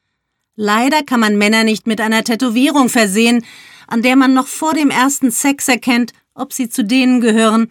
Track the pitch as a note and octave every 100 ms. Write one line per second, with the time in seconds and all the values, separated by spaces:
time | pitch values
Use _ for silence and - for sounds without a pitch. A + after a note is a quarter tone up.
0 | _ _ _ _ _ - G#3 G#3+ B3+ D4+
1 | C#4+ B3 G#3+ G#3 G#3 A3 A3+ G#3+ - G#3+
2 | A3 A3 A3 A3+ B3+ A3 C#4+ D4 C4 B3
3 | G#3 G3 A#3 A#3+ A3+ - - - - A3+
4 | B3 C4 C4+ C4 C4 - D#4+ D#4+ C#4+ -
5 | C4 C4+ C4 - C#4+ C#4 - A#3 B3+ A#3+
6 | A#3+ - _ - - - A#3+ - G#3 B3+
7 | B3+ B3+ A#3 A3 A3 A3 A3+